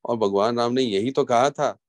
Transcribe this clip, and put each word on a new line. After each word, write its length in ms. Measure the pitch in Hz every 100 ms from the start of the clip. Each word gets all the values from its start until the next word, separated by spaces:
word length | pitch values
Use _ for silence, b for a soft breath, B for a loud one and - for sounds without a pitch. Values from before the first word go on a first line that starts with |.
| -
और 120 | 120
भगवान 400 | 101 98 110 120
राम 160 | 120
ने 80 | 123
यही 300 | 127 98 117
तो 140 | 139 135
कहा 240 | 120 139
था 220 | 147 139 98